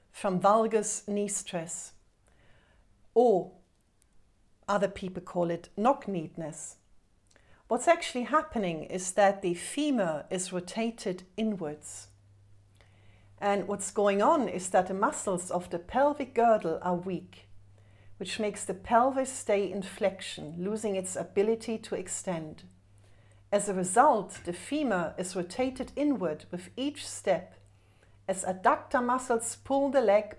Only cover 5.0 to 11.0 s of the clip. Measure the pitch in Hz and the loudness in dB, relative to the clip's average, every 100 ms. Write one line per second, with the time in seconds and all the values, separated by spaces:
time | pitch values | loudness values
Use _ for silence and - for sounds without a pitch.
5 | 185 180 170 180 170 170 - - 233 277 | -8 -8 -6 -2 0 -2 -6 0 2 2
6 | - 180 156 - 196 - - - _ - | -2 -6 -6 -8 -10 -10 -16 -18 _ -20
7 | _ _ _ _ _ - - 233 349 330 | _ _ _ _ _ -20 -4 0 4 2
8 | - 247 220 311 311 226 185 156 - 180 | 0 -6 0 0 0 -2 -2 -4 -6 -6
9 | 185 - 196 196 180 175 - 285 294 247 | -2 4 4 4 -2 -2 -4 -2 0 2
10 | 170 151 - 185 185 180 180 226 226 226 | 0 -2 -4 -6 -4 -6 -6 -4 -4 -4